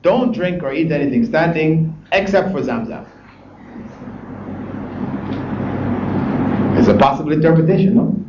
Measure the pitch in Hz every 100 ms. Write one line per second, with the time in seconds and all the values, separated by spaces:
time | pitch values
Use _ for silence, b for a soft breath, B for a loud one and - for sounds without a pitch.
0 | 170 240 254 208 180 175 135 143 156 147
1 | 135 120 113 156 165 160 156 160 - -
2 | - 190 196 190 185 147 127 117 110 -
3 | - - - - - - - - - -
4 | - - - - - - - - - -
5 | - - - - - - - - - -
6 | - - - - - - - - - -
7 | 135 139 151 156 165 160 - 196 196 233
8 | - -